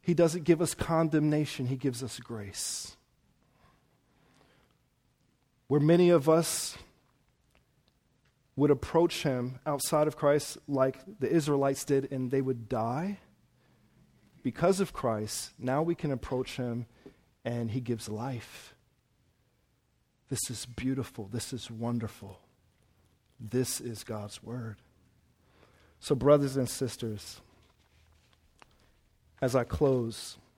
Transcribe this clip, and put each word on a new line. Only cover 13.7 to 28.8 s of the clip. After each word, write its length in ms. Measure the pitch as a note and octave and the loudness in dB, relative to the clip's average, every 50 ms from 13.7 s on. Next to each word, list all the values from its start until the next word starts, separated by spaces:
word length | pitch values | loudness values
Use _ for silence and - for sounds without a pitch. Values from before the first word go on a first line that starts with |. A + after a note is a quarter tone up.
| _ _ _ _ _ _ _ _ _ _ _ _ _ - | _ _ _ _ _ _ _ _ _ _ _ _ _ -8
because 380 | - C3 - - D#3+ F3+ G3 F#3 | -6 -6 -2 2 2 2 4 2
of 140 | G3 - - | 0 -2 -2
Christ, 580 | - - B2 A2 G#2 G#2+ G#2 - - - - _ - | -2 -2 -2 0 -2 -4 -6 -6 -8 -10 -12 _ -6
now 240 | B2 B2+ C3 D3 D#3+ | -4 -2 0 0 0
we 100 | E3+ E3+ | 0 -2
can 180 | - - D3+ | -2 -2 -4
approach 440 | C3+ A#2+ - - C3+ B2+ C3 - - | -4 -4 -4 -4 -4 -4 -4 -4 -6
him 320 | - B2 A#2+ A#2 A#2 B2 _ _ _ _ - _ _ _ _ _ _ _ | -6 -4 -4 -4 -6 -8 _ _ _ _ -20 _ _ _ _ _ _ _
and 240 | A#2 A#2+ A#2+ A#2 A2+ | -6 -4 -4 -4 -4
he 100 | G#2+ C3 | -4 -6
gives 300 | B2 B2 A#2+ A2 - A2 | -4 -4 -6 -6 -6 -8
life. 600 | G#2+ G#2+ A#2+ C3+ C3 A#2 - - - - - - - _ _ _ _ _ _ _ _ _ _ _ _ _ _ _ _ _ _ _ _ _ _ _ _ _ _ _ _ _ _ _ | -8 -8 -6 -6 -8 -8 -10 -14 -20 -20 -20 -20 -20 _ _ _ _ _ _ _ _ _ _ _ _ _ _ _ _ _ _ _ _ _ _ _ _ _ _ _ _ _ _ _
This 180 | C#3 - - - | -6 -6 -6 -6
is 160 | A#2+ G#2+ - | -8 -10 -10
beautiful. 640 | B2 A#2 - B2 C3 C3+ C3+ A#2 - - - G#2 G2 | -12 -10 -6 -4 -2 -2 -2 -4 -6 -8 -12 -10 -8
This 220 | G#2 A#2 - - | -8 -8 -6 -6
is 180 | C3+ A2+ - - | -10 -10 -10 -12
wonderful. 680 | A2+ A2 A#2 A#2 A#2+ A#2 A2 G#2 - - - F#2 F2 - _ _ _ _ _ _ _ _ _ _ _ _ _ _ _ _ _ _ _ | -10 -6 -4 -4 -2 -2 -4 -6 -10 -12 -16 -18 -18 -20 _ _ _ _ _ _ _ _ _ _ _ _ _ _ _ _ _ _ _
This 440 | _ A2+ G#2 A#2+ B2+ B2+ - - - | _ -12 -2 0 0 0 0 -4 -6
is 240 | A#2 A#2+ A2+ G#2 - | -8 -10 -10 -10 -8
God's 360 | - A2+ G#2+ G#2 G#2 - - | -8 -8 -8 -8 -10 -12 -14
word. 360 | - A2 A#2+ B2+ A#2 A2 G#2 _ _ _ _ _ _ _ _ _ _ _ _ _ _ _ _ _ - _ _ _ _ _ _ _ | -12 -10 -10 -8 -8 -10 -12 _ _ _ _ _ _ _ _ _ _ _ _ _ _ _ _ _ -20 _ _ _ _ _ _ _
So, 160 | - - D3 | -2 -2 -2
brothers 400 | B2 C3 C#3+ D3 D3 C#3+ C3+ C3 | 2 6 6 6 6 6 0 0
and 140 | C#3 B2+ A#2+ | 0 -2 -2
sisters, 720 | - - C3+ A#2+ - - A#2+ A2+ G#2+ G#2 - - - - - _ _ _ _ _ _ _ _ _ _ _ _ _ _ _ _ _ _ _ _ _ _ _ - _ _ _ | -2 -4 -4 -6 -4 -6 -6 -6 -6 -8 -10 -16 -18 -20 -20 _ _ _ _ _ _ _ _ _ _ _ _ _ _ _ _ _ _ _ _ _ _ _ -20 _ _ _